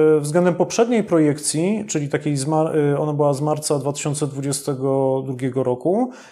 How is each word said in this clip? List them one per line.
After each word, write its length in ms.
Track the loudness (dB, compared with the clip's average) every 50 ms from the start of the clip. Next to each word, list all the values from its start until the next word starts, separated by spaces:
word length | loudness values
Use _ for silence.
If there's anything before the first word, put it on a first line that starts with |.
| 6 6 6
y, 40 | 4
względem 340 | 2 2 2 2 2 4 2
poprzedniej 500 | 2 0 0 2 2 2 2 2 0 0
projekcji, 800 | 2 2 4 4 4 2 0 -4 -4 -2 0 0 0 0 -2 -4 -4
czyli 200 | -4 -4 -2 -2
takiej 280 | -4 -2 -2 -2 -2
z 100 | -2 -2
mar-, 300 | 0 0 0 0 0 2
y, 220 | 2 2 2 2 0
ona 140 | 0 -2 0
była 200 | 2 2 2 2
z 80 | 0
marca 380 | 0 -2 -2 -2 -2 -2 -2 0
dwa 140 | 0 -2 -4
tysiące 340 | -4 -4 -4 -4 -2 -4
dwudziestego 960 | -4 -4 -4 -4 -4 -4 -4 -4 -4 -4 -2 -2 0 0 2 2 2 0 0 -2
drugiego 360 | -4 -6 -4 -4 -4 -2 -2 0
roku, 480 | 0 -2 0 0 0 0 0 0 -2 -6 -10 -20 -20